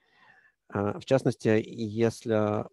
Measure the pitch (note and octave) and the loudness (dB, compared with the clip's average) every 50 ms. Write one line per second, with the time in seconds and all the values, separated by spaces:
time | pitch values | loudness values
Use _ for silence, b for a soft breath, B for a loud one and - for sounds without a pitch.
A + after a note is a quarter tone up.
0 | b b b b b b b b b b b b _ - - G#2 G2+ G#2 - - | b b b b b b b b b b b b _ -8 -4 -2 -2 -2 -4 -4
1 | - - C3+ C3 - C#3 A#2 - - A#2 A2 A2 A2+ - - A#2 A2+ G#2 G2+ A2+ | -2 2 2 2 2 2 -2 0 2 2 2 2 2 -2 -8 -8 -8 -6 -2 0
2 | A#2 A2+ A2+ - - - A2 G#2+ G#2+ G#2 G#2 A2 - - | 0 0 0 -2 -4 -2 0 0 2 0 -2 -4 -4 -8